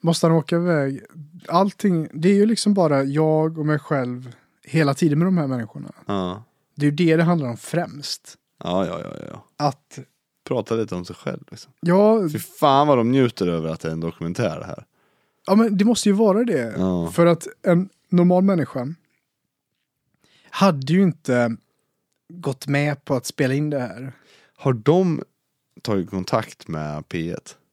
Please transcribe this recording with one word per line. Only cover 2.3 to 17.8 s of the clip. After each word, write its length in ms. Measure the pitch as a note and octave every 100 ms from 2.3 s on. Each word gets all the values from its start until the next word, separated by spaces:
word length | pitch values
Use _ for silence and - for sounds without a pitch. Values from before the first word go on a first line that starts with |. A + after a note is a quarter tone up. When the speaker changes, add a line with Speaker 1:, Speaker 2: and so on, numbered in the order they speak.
Speaker 1:
ju 120 | G3+ G#3
liksom 280 | A3 -
bara 300 | G3+ E3 C#3
jag 540 | C#3 C#3+ D#3 D#3 D#3+ D#3+
och 80 | D3+
mig 140 | D3+
själv 560 | - C#3+ B2 B2 B2+ B2 _ _
hela 300 | - D#3+ D3
tiden 260 | C#3 E3 D3
med 80 | F3+
de 100 | F3+
här 100 | C#3+
människorna. 440 | C3 A2 - F#2 - -
Speaker 2:
Ja. 380 | G2+ F2+ G2 - _ _ -
Speaker 1:
Det 100 | D3
är 40 |
ju 60 | D3
det 200 | F3 D#3+
det 80 |
handlar 260 | E3 F3 C3
om 80 | A2
främst. 800 | - D#3+ E3+ B2+ C3+ - - - _ _
Speaker 2:
Ja, 220 | - F2+ F2+
ja, 140 | E2+
ja, 100 | G1+ G1+ -
ja. 140 | - _ _
Speaker 1:
Att 420 | D3 B2+ _ - B2+ _ _ _
Speaker 2:
prata 320 | - B2+ G#2 A2+
lite 200 | G#2+ F2+
om 100 | F2
sig 100 | E2+
själv, 280 | - - -
liksom. 220 | - - _
Speaker 1:
Ja. 500 | E3+ F#3 G#3 A3 F3
Speaker 2:
Fy 80 | D3+
fan 480 | - - D3+ C3+ D3+
vad 100 | C3
de 140 | A#2
njuter 360 | C3+ B2 - F2+
över 220 | E2 D#2+
att 100 | D#2+
det 80 | D#2+
är 40 |
en 60 | E2
dokumentär 600 | E2 - E2+ F2 G#2 D#2
här. 240 | E2 - - _ _ _ _ _ -
Speaker 1:
Ja, 100 | G3+
men 220 | A3+ G3
det 80 | G#3
måste 240 | A3+ G#3
ju 40 | G3
vara 280 | A3 G3
det. 320 | A#3+ D#3+ A#2 -
Speaker 2:
Ja. 340 | F#2 F2+ E2+
Speaker 1:
För 140 | - E3+
att 220 | E3 - -
en 280 | - F3